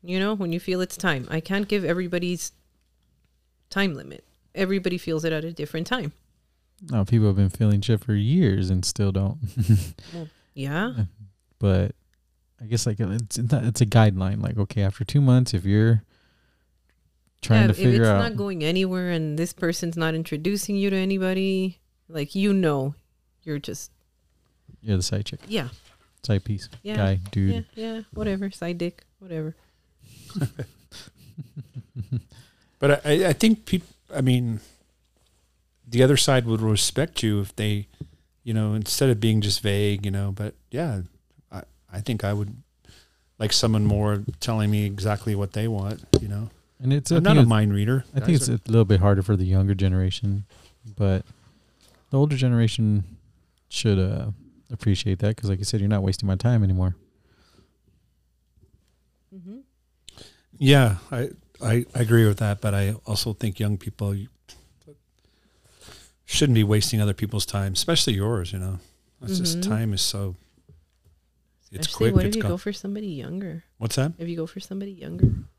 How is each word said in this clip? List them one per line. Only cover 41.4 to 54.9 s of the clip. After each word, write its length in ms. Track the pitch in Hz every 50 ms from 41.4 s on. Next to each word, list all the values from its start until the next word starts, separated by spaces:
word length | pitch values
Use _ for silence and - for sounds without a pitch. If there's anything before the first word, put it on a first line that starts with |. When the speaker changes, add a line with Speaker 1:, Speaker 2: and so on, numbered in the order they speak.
| _ _
Speaker 3:
I, 120 | - 95 - _ _ _ _ _
I 100 | - 92
think 220 | 104 - 120 101 -
I 100 | 98 104
would 220 | 104 104 101 110 - - _ _ _ _ _ - - _ _ _ _ _ _ _ _
like 140 | 110 107 -
someone 320 | - - 113 110 110 104
more 380 | 104 104 104 104 104 104 101 101 - - -
telling 300 | - - 117 110 107 104
me 160 | 104 104 104
exactly 500 | 104 98 101 98 107 104 98 - 113 107
what 180 | 101 101 98 -
they 140 | 104 107 117
want, 360 | 113 101 95 98 110 - - - - -
you 60 | - 107
know. 220 | 101 101 110 117 - _ _ _ _ _
Speaker 2:
And 100 | 127 127
it's, 200 | 135 147 135 -
Speaker 3:
I'm 60 | 165 165
Speaker 2:
I 20 |
Speaker 3:
not 80 | 160 196
Speaker 2:
think 80 | 160 147
Speaker 3:
a 40 | 131
Speaker 2:
it's, 60 | 117
Speaker 3:
mind 240 | 113 107 107 104 101
reader. 300 | 101 101 107 127 135 127 - -
Speaker 2:
I 60 | 135
think 200 | 127 - 170 139
Speaker 3:
Guys 100 | - -
Speaker 2:
it's 0 |
Speaker 3:
are 200 | 117 107 - -
Speaker 2:
a 20 |
little 140 | 110 113 110
bit 140 | 95 107 92
harder 220 | 90 101 101 95
for 140 | 92 - 107 92
the 80 | 92
younger 280 | 92 95 95 95 98 98
generation, 720 | 92 98 95 92 92 92 95 95 - - 101 98 101 101 _ - - - - _ _ _ 117 104 -
but 280 | 107 98 95 95 - _ - _ _ _ _ _ _ _ _ _ _ _ _ _ _ _
the 80 | - 135
older 180 | 143 147 147
generation 680 | 127 131 127 120 117 117 110 - - 113 107 107 104 95 - - - _ _ _ _ _ _ _ _ _ _
should, 280 | - - - 113 101 95
uh, 340 | 92 92 101 - - 107 98 - - - _ _ _ _
appreciate 480 | 120 - - 110